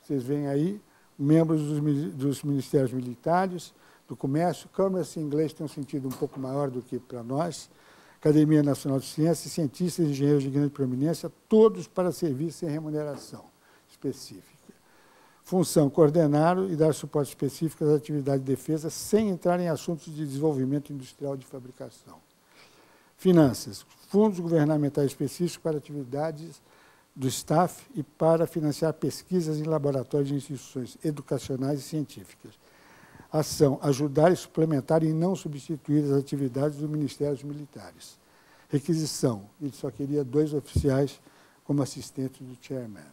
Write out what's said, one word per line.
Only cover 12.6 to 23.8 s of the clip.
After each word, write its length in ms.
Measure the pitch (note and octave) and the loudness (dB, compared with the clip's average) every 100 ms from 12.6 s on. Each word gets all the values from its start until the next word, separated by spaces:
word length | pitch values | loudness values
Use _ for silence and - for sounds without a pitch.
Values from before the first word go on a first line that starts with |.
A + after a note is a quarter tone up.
| E3+ | -4
remuneração 720 | D3 D#3 D3+ D3 C3+ - C3 - _ _ _ _ | -4 -4 -6 -6 -10 -14 -18 -20 _ _ _ _
específica. 680 | - C#3+ - - G2+ - _ - - _ _ _ _ _ _ | -8 -8 -8 -14 -18 -20 _ -20 -20 _ _ _ _ _ _
Função, 480 | - F#3 E3 F3 C#3+ | -2 0 4 4 4
coordenar 680 | - D3+ D#3+ D3+ D3 D#3+ F#3 | 6 6 6 4 4 4 2
e 180 | F#3+ D#3 | -2 2
dar 160 | D#3 | 2
suporte 360 | D3 D3+ D3+ C#3 | 2 -4 -2 -4
específico 540 | - - - D#3+ - | -4 -4 -2 -6 0
às 80 | D3+ | 2
atividades 520 | D3 D3+ D3+ C3+ C#3 | 2 0 -4 0 -2
de 80 | C3 | 0
defesa, 380 | C3 - D#3 D#3 | -4 -2 -4 -4
sem 400 | - - G#3 G#3+ | -8 0 0 2
entrar 300 | F3 F3+ F3+ | 0 0 0
em 100 | F3 | 0
assuntos 360 | D3 - E3 - | -4 -4 -8 -8
de 200 | D3+ D3+ | -8 -6
desenvolvimento 680 | C3+ D#3 C3+ C3 C#3+ C#3 | -2 0 0 0 -2 -4
industrial 460 | C#3+ B2+ - C#3 C#3 | -14 -14 -10 -8 -8
de 80 | B2+ | -12
fabricação. 720 | C3+ B2 - B2+ - - - _ _ _ - - _ _ _ _ _ | -18 -18 -16 -18 -18 -20 -20 _ _ _ -20 -20 _ _ _ _ _
Finanças, 680 | F#3 F3 C#3+ G#2+ - G2+ | 6 8 6 2 -10 -14